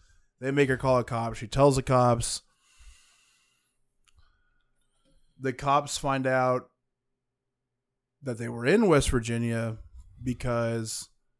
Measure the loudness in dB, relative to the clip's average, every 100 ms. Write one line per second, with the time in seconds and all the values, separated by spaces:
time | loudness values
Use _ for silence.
0 | _ _ _ -10 -4 0 2 2 2 0
1 | 0 -4 -6 -8 -4 4 4 4 2 4
2 | 4 2 0 -6 -12 _ _ _ -20 -20
3 | _ _ _ _ _ _ _ _ _ _
4 | _ _ _ _ _ _ _ _ _ _
5 | _ _ _ -10 -8 -4 0 0 0 -6
6 | -4 -2 0 2 2 0 -4 _ _ _
7 | _ _ _ _ _ _ _ _ _ _
8 | _ _ -10 -8 -8 -4 0 2 4 4
9 | 4 0 -2 -4 -2 -2 -4 -8 -14 -20
10 | -20 -12 -8 -6 -4 -2 -2 -2 -6 -8
11 | -12 _ _